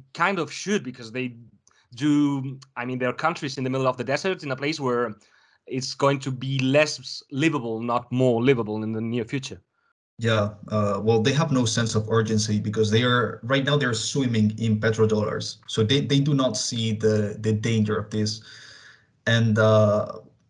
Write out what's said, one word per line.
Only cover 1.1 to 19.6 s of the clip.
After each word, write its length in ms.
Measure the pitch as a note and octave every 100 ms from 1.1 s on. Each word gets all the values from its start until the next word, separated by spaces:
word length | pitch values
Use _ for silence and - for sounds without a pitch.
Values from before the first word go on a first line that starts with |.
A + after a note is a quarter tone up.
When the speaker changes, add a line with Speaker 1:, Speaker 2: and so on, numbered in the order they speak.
Speaker 1:
they 240 | B2 B2+ A#2 A#2 _ _ _ _ A#2
do, 640 | D3 D3 C#3+ C#3 C3+ C3+ - -
I 100 | B2
mean, 140 | B2+
there 100 | B2
are 40 |
countries 440 | B2 D#3+ E3+ C#3+ C3+
in 60 |
the 60 | B2+
middle 180 | C3 C3
of 100 | B2
the 60 |
desert 400 | B2 C#3 F#3+ F3+
in 80 | D3
a 40 | C3+
place 240 | C#3+ D#3
where 360 | C3 A#2+ A#2 G#2+ _ _ _ _ -
it's 260 | C3 C3
going 260 | - C#3 C#3
to 120 | C3+
be 260 | B2 C3 C3+
less 600 | C3 C#3+ D3+ D3 - - -
livable, 520 | C3+ D#3+ D3+ A#2 A2
not 300 | A#2+ A#2+ A#2+
more 300 | B2+ B2+ A2+
livable 420 | B2 B2 G#2+ G#2+
in 80 | A2
the 100 | A2
near 240 | A2+ A#2+ A2+
future. 360 | C#3 C3+ F#2 _ _ _ _ _ -
Speaker 2:
Yeah, 360 | A2+ A2 G#2 - -
uh, 300 | G#2+ G#2 G2
well, 180 | G#2+ A2+
they 120 | G#2+
have 180 | C#3 D#3+
no 140 | C3 A2+
sense 280 | B2 A2+
of 160 | A2 G#2+
urgency 500 | A2+ A2 A2 G#2+ G#2+
because 300 | G#2+ A2 G#2
they 140 | A2+
are, 360 | B2 B2 G#2+ -
right 200 | A2+ C#3
now 140 | C3 C#3+
they're 160 | B2+
swimming 640 | A2 - D3 B2+ A2+ G#2+ A2
in 220 | A2+ G#2+
petrodollars. 800 | A2+ A2 A2 G#2+ - - - - -
So 160 | -
they, 180 | G#2+ C#3
they 180 | A2 C#3
do 140 | C#3+
not 240 | C#3 B2+ G#2+
see 360 | - A#2+ A2+
the, 440 | G#2 A2 G#2+ G#2 -
the 140 | A2
danger 440 | G#2+ A#2 A2+ G#2+ G#2+
of 120 | G#2+
this. 320 | G#2+ G#2+ - - - - - - - _ _ -
And, 320 | A#2 A2+
uh, 600 | G#2+